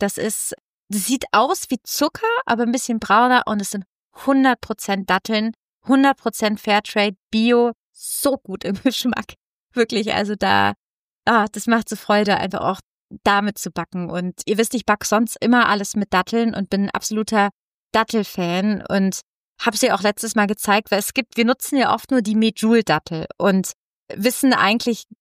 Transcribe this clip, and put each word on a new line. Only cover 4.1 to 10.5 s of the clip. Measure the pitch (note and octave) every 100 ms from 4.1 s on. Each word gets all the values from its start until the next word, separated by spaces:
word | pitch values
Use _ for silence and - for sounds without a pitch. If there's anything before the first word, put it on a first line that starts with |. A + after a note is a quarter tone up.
| - -
hundert | C4+ C4+ A#3+
Prozent | - A3 - G3 F#3+
Datteln, | F#3 - A3 A3 - _ _ -
hundert | C4+ C#4 C4+
Prozent | A3+ - G#3+ G#3+
Fairtrade, | - G#3 - G#3+ G#3 F#3+ _
Bio, | A3 A3+ A#3+ A#3+ - _
so | _ - - C#4+ C4+
gut | - F#3+
im | -
<laughs> | G3
Geschmack. | C4 - B3+ A3 - - _ _ _
Wirklich, | B3 A3+ A3 G#3
also | - G3+ G#3
da, | G3